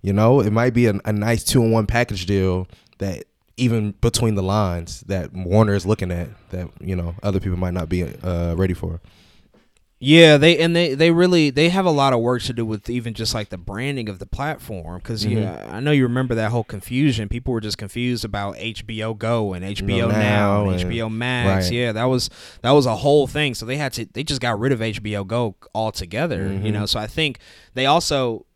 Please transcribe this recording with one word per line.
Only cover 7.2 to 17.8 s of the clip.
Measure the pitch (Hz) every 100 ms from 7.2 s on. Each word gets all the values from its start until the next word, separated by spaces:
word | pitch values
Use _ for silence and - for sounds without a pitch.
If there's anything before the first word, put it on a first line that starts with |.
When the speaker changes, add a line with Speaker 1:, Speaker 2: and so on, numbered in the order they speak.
Speaker 1:
other | 101 95
people | 98 90
might | 90
not | 87 80
be, | 90
uh, | 85 - 90 87 85 85
ready | 95
for. | - 87 82 _ _ _ _ _ _ _ _ _ _
Speaker 2:
Yeah, | 127 160 165 147
they, | 156 160
and | 165 170
they, | 170
they | 135 165
really, | 165 180 175 151
they | 131 170
have | 185
a | 185
lot | 147 139
of | 123
work | 117 123
to | -
do | 120
with | 113 107 -
even | 123 117
just, | 107 110
like, | 117 104
the | 92
branding | 87 101 135 139 110
of | 95
the | -
platform. | - 143 156 - 98 80 90
'Cause, | - 113
Speaker 1:
Mm-hmm. | 104 117
Speaker 2:
yeah, | 101 76 52
I | 87
know | 139
you | 147
remember | 127 120 131 117
that | 110
whole | 117
confusion. | 110 101 - 123 147 113 104
People | 120 127
were | 117
just | 107
confused | 98